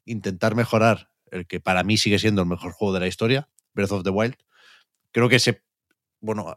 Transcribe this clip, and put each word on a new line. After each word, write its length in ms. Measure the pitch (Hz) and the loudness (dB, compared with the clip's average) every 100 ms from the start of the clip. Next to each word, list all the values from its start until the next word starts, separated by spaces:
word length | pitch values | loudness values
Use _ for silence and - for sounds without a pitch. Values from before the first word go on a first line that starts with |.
intentar 520 | - 110 98 92 110 113 | -10 -8 -6 -2 0 0
mejorar 540 | 110 110 113 104 - _ - | 2 4 4 2 -4 _ -14
el 160 | 90 87 | -12 -10
que 120 | 90 | -6
para 260 | 95 92 | 0 0
mí 120 | 92 107 | 2 2
sigue 220 | 104 101 | 2 2
siendo 240 | 110 101 | 2 2
el 60 | 90 | 0
mejor 240 | 90 90 | -2 -8
juego 200 | - 101 | -4 -2
de 80 | 92 | -2
la 60 | 90 | -2
historia, 420 | - 113 135 - _ _ | -2 0 0 -4 _ _
Breath 200 | - 98 | -4 -2
of 120 | 98 | -2
the 60 | 92 | -2
Wild, 260 | 98 113 - _ _ - - _ _ _ | -2 -2 -4 _ _ -20 -20 _ _ _
creo 180 | 117 120 | 0 4
que 100 | 120 | 4
se, 260 | 123 - _ _ _ _ _ _ | 2 -2 _ _ _ _ _ _
bueno, 340 | 107 107 82 | -8 -6 -8